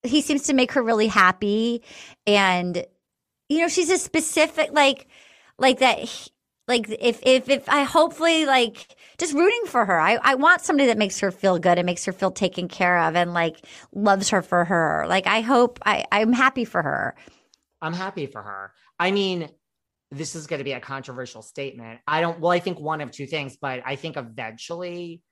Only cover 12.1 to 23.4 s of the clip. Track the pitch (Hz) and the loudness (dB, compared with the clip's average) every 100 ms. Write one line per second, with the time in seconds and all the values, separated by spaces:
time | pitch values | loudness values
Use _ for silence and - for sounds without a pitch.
12.1 | 185 190 190 190 185 180 - 180 180 160 | -4 -4 -2 -4 -4 -10 -2 0 2 2
13.1 | 165 175 175 165 160 - - - 202 208 | 2 0 0 -2 -4 -20 -20 -16 -2 2
14.1 | 196 196 196 175 175 170 180 160 156 151 | 2 2 -2 0 0 2 2 2 0 0
15.1 | 185 185 214 226 254 240 - - 202 - | 0 2 0 2 4 2 0 -2 -2 0
16.1 | 202 220 247 262 262 226 170 151 143 - | 0 2 4 2 2 -4 -2 -2 -2 -4
17.1 | - - _ _ _ _ _ 160 175 190 | -8 -20 _ _ _ _ _ -8 -6 -8
18.1 | 196 139 110 101 98 98 _ _ _ 180 | -8 -10 -12 -14 -14 -14 _ _ _ 0
19.1 | 196 196 180 156 _ _ _ _ _ _ | 2 0 -4 -8 _ _ _ _ _ _
20.1 | 139 151 165 151 151 139 127 120 135 135 | -12 -10 -12 -8 -8 -6 -8 -10 -14 -12
21.1 | 127 123 113 - - 139 117 113 117 - | -12 -14 -14 -18 -12 -12 -12 -18 -12 -4
22.1 | 156 170 170 170 175 175 175 151 156 139 | 0 0 0 0 0 -2 -6 -6 -6 -8
23.1 | - 139 156 | -10 -8 -8